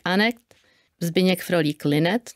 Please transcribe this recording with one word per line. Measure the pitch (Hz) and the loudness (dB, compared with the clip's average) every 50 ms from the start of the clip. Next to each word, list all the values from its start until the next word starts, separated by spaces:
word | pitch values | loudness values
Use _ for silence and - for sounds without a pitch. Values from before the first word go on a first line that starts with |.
| - | -4
Anekt, | 170 180 196 208 226 240 - _ _ _ _ _ _ _ _ _ _ _ - | -2 0 0 0 0 -2 -6 _ _ _ _ _ _ _ _ _ _ _ -8
Zbyněk | 175 170 165 - 185 185 185 180 - | -6 -4 0 2 2 2 2 0 -2
Frolík | - 180 175 156 151 151 - - | -2 0 0 2 0 -2 -2 -2
Linet, | 151 143 151 160 170 190 240 - - - | 0 2 2 2 2 0 -2 -4 -8 -18